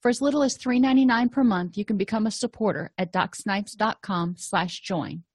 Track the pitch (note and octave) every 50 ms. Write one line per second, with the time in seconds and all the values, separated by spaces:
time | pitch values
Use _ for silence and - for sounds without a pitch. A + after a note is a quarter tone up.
0 | _ A#3+ A#3+ - C4+ C#4+ C#4+ D4+ C#4+ C4 - - - - B3 B3 B3+ C4+ C4 C4
1 | C4+ B3+ A#3 A3+ B3 A#3+ A#3+ C#4 C4+ A#3+ G3+ F3+ F3+ F3+ - G#3 G#3 - A3 G3
2 | G3+ - - A3 G#3+ A3 G3+ - - A#3 _ - A3 G#3 E3 - - - _ -
3 | F#3 F3 - F#3 F#3 G#3 - - - G#3 G3 G3 G#3 - - - G#3+ A3 - _
4 | - - G3 F3 E3+ F3 F3+ - - - - F#3 E3+ F3+ - - - - G3 E3
5 | D#3 D#3+ D3 E3 E3+ _ _